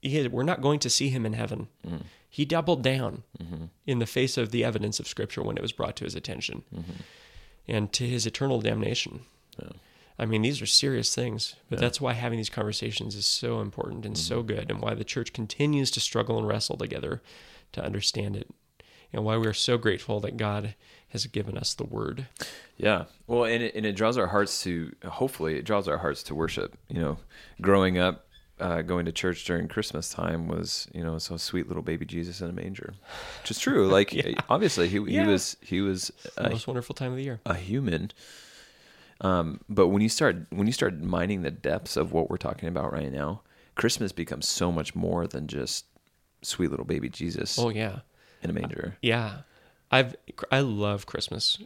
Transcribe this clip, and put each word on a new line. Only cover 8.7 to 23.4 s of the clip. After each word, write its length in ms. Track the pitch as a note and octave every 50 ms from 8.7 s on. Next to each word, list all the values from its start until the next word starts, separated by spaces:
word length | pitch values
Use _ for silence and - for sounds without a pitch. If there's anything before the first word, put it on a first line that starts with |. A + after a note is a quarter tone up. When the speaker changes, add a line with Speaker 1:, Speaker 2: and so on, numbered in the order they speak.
| A2 G#2+ G#2+ G2+ A#2 A#2+ - - - - B2 _ _ _ _ _ - -
Speaker 2:
Yeah. 100 | - - - - _ _ _ _ - _ _ -
Speaker 1:
I 60 | A#2+
mean, 180 | A2 A2 A2 G#2+
these 180 | A#2+ C#3+ B2+
are 40 | - -
serious 480 | - - - C#3 C3+ A#2 A2+ - -
things, 400 | - B2 B2 A2 A2 G#2+ - - - _ _
but 80 | - -
Speaker 2:
Yeah. 20 | -
Speaker 1:
that's 140 | A#2+ - -
why 140 | C#3+ B2 B2
having 240 | A#2+ A#2+ B2 A#2 A2+
these 120 | A2 G#2
conversations 640 | - - G#2+ G#2 G#2 - - A2 G#2+ B2 A2 G#2+ G2+
is 100 | G#2 G2+
so 360 | - - - - A#2+ A#2 A2+
important 440 | G#2+ G2+ G2 - - - G#2 - A2
and 100 | G#2 G#2 -
so 220 | - - A#2+ A#2+ A#2
Speaker 2:
Mm-hmm. 40 | A2
Speaker 1:
good, 220 | G#2+ - - -
and 80 | G#2+ G2+
why 140 | A2 A2 A2
the 100 | A2 A2
church 300 | - - C3+ A#2 - -
continues 560 | - A2+ G#2+ - - C#3+ D3 D3+ C#3+ C3+ B2+
to 80 | - -
struggle 380 | - - - A#2 A2 G#2+ A2+ A2+
and 100 | A2 G#2
wrestle 300 | G#2 G#2+ - - - -
together 460 | - - - C2 - - D#2 - - - - - - - - - - _
to 120 | - - -
understand 520 | - F2 G2+ G2 - - - G#2 G#2 G2+
it, 120 | G2+ - - - _ _ _ _ _ - _ - - - _
and 120 | - - G#2+
why 120 | G#2+ A2 A2+
we 100 | A2+ A2
are 60 | G#2
so 240 | - - - B2 A#2+
grateful 400 | A2+ A2+ F#2+ - - - G#2+ G#2+
that 180 | G#2 G2+ - A#2
God 380 | A2 G#2+ G#2 G#2 G#2 G2+ G#2 _ _ - - - _ _
has 160 | - - -
given 320 | A#2 - - G2+ G#2 G2+ -
us 160 | - - -
the 120 | - -
word. 420 | - - G#2+ G#2+ - - C3+ C3+ - _ - - - - - - - _ _
Speaker 2:
Yeah. 280 | - G2+ G#2+ F2 E2 - - _ - -
Well, 180 | A#2+ A#2+